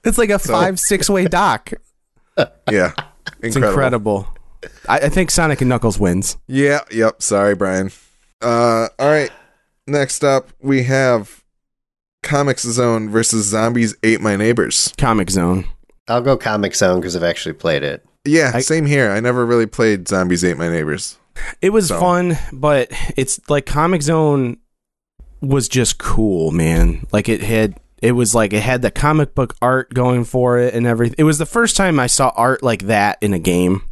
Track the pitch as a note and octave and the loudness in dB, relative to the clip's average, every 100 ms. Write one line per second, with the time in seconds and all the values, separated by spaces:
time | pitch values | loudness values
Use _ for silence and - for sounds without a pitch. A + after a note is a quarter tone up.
0 | A3+ A3+ A3 G3+ - F3 F3+ F#3 - G3 | 0 0 2 0 0 0 0 0 -2 -2
1 | - G3 F3+ F3 G3 A2+ - - _ _ | 0 0 2 2 0 -2 -6 -14 _ _
2 | _ _ _ - - _ - G#2 F2 - | _ _ _ -4 -4 _ -2 0 0 -2
3 | - _ - - A2+ C3+ A2+ A#2 C3 A#2+ | -14 _ -20 -10 -4 0 2 2 0 0
4 | G#2 G2+ G2 - - - - - - C#3 | -2 -2 -4 -12 -16 -20 -20 -18 -2 0
5 | C#3+ E3 F3+ - D#3+ C#3+ B2+ B2 A#2 G2+ | 2 0 0 0 0 2 2 2 0 2
6 | G2 F2+ F#2+ - - C3 C#3 C#3+ - A2 | 0 0 -2 -8 -6 0 2 0 -2 0
7 | A2 - - G2+ G2+ G2 F#2+ F#2 F#2+ - | 0 0 -2 2 2 0 0 -2 -4 -10
8 | _ _ _ _ A#2+ A#2 A#2 A2+ A2+ - | _ _ _ _ -2 2 2 2 -2 -2
9 | C#3 D3+ C3+ - _ _ _ _ - C#3+ | 0 2 0 -8 _ _ _ _ -4 -2
10 | C3+ - C#3+ C3+ - - C3+ C3+ B2+ C3+ | -2 0 0 0 -2 -10 -2 0 2 2
11 | C3 A#2+ G#2 - _ _ _ _ _ _ | 2 0 -2 -20 _ _ _ _ _ _
12 | _ _ - C#3+ C#3+ B2+ B2 A#2 A#2+ A2+ | _ _ -4 -2 0 -2 -4 -2 0 0
13 | G#2+ A2 A2+ A2+ G2+ A2 A2+ A#2+ A2+ - | 0 0 0 -2 -2 -2 0 0 -2 0
14 | A2 A2 G#2+ G2+ G#2+ A#2 C2+ - - - | 0 0 0 0 0 0 0 -2 -4 -2
15 | A#2 A2 F2+ F#2+ F2 F#2+ F#2 - _ _ | 0 0 0 0 0 0 -4 -10 _ _
16 | - A#2 B2 C3 A2+ G#2+ G2+ - F#2+ F2+ | -4 -2 0 0 0 -2 -2 0 2 2
17 | F2+ F2 E2+ E2+ E2 D2+ E2+ D2 C#2+ - | -2 -2 -2 -4 -8 -6 -2 -2 -2 -8
18 | _ _ C#3+ D#3+ C#3+ A#2 C3 D#3+ D3 C#3+ | _ _ 0 2 2 0 -2 0 2 2
19 | A#2 G2 A#2+ B2 A#2 A#2+ A2 - A2 G2+ | 2 0 0 0 2 2 0 0 0 0
20 | F2 G2 F2+ F2 F2 D2 E2+ E2+ D2+ D2 | -2 -2 0 2 0 0 -2 -2 -4 -6
21 | - - _ - - - F#3 G#3+ F3+ - | -8 -16 _ -10 -10 -2 0 2 0 0
22 | F3+ F3 F3+ D#3 - C3 D3 C#3+ B2 - | 2 2 0 -2 -4 -2 0 0 0 -4
23 | - - B2+ - - D3 C#3 D3 E3 F#3 | -4 -2 -4 -6 -2 -2 0 0 0 0
24 | C#3+ E3 D#3 C#3+ B2+ - _ _ _ _ | 0 2 2 2 -2 -6 _ _ _ _
25 | _ _ - - C3+ C#3 A#2+ B2+ A2+ - | _ _ -20 -10 -2 -2 0 0 0 -2
26 | - - A2 F2+ D#2+ D#2+ D#2+ E2 E2+ C3+ | 0 2 2 0 0 2 2 4 2 2
27 | - G#2+ G#2 A2 G#2 A2+ A2 - _ _ | -2 -2 0 -2 0 0 0 -2 _ _
28 | A2+ B2 A2+ A#2+ G#2 G#2+ G#2+ B2+ A#2+ - | 0 2 2 2 0 0 0 0 -2 0
29 | D3 D#3 C#3+ - B2 - B2 C3 B2 B2+ | 2 2 0 -2 -4 -2 0 0 -2 -2
30 | B2 B2 A#2 B2+ B2 B2 B2 A#2 A#2+ A#2 | 0 0 -2 0 2 2 0 0 0 0
31 | A#2 - D#3 D3 D3+ A#3 A#3 - F#3+ D3+ | 0 2 2 2 -2 0 0 2 2 2
32 | B2 - C3 - A#2+ C3 B2+ G#2 F#2+ G#2+ | 0 0 0 2 0 2 0 -2 0 2
33 | G2+ - G#2 F#2+ F2 F2+ F2+ F#2+ - | 0 0 -2 0 0 2 2 0 -4